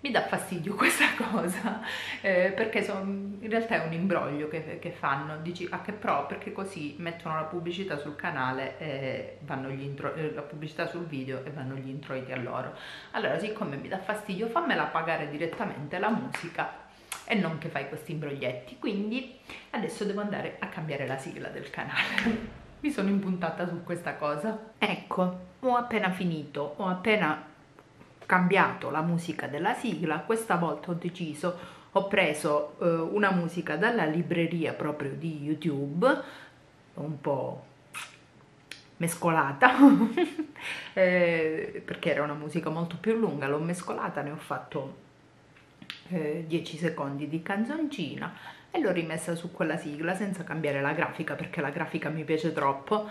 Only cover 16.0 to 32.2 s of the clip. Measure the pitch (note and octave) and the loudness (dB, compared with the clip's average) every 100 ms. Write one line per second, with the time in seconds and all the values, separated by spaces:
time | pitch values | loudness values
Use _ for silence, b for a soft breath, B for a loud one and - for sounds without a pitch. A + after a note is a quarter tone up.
16 | G#3 A3+ - - E3+ - D3+ - - B | 2 0 -2 -6 -6 -4 -4 -6 -18 B
17 | B - - A3 E3 D#3+ D#3 C#3+ C3+ D3+ | B -12 0 2 2 0 -4 -4 -6 -8
18 | - D#3 D3 C#3 B2+ B2+ - - C#4 G3 | -6 -6 -4 -2 -4 -4 -10 -6 -2 -2
19 | G#3+ B3 B3+ - B B B B3+ - - | -2 -4 -6 -16 B B B -4 -4 -2
20 | G3 G3 G#3 D3 - - - - D#3 C#3 | -2 -2 -2 -2 -6 -6 -8 -6 -4 -4
21 | C3 C3+ D3+ - C3 - - - - - | -2 -4 -6 -8 -8 -10 -10 -8 -4 -2
22 | - G3+ - A3 - - - - D4 B3 | 0 2 2 0 -4 -12 -20 -4 -2 2
23 | F#3+ G3+ F#3 F3+ E3+ - F3 E3+ - F3 | 2 2 2 0 -2 -2 -2 -4 -6 -6
24 | - C#3 D3+ D3+ A3 G#3+ - - G#3 F3+ | -4 -2 -2 0 -2 -4 -10 -2 -2 -2
25 | - - F3+ F3+ - - C4 A#3+ A#3+ A3+ | -4 0 0 0 -12 -4 2 2 2 0
26 | F#3+ F3+ F3+ D#3+ C#3+ - C#3+ - F#3+ F3+ | 0 0 -2 -2 -6 -6 -6 -2 -2 0
27 | A3+ G#3+ D#3+ D#3 - - - - - - | 4 4 4 0 -6 -20 -20 -20 -20 -20
28 | - - - F#3 F3+ F#3+ D#3 - C3 D3 | -20 -20 4 6 8 6 6 2 -2 0
29 | E3 E3+ - D#3 B2 D3 F#3 B3 A#3+ D#3+ | 2 0 0 -4 -4 0 0 0 -2 0
30 | E3 D#3 - A3+ A3+ F3 E3 D3 - E3+ | 0 0 0 0 2 2 2 0 -4 -4
31 | F3 - E3 C#3+ F3 F3 B B B G3 | -4 -4 -6 -2 -2 -2 B B B 2
32 | F#3+ G3+ | 4 4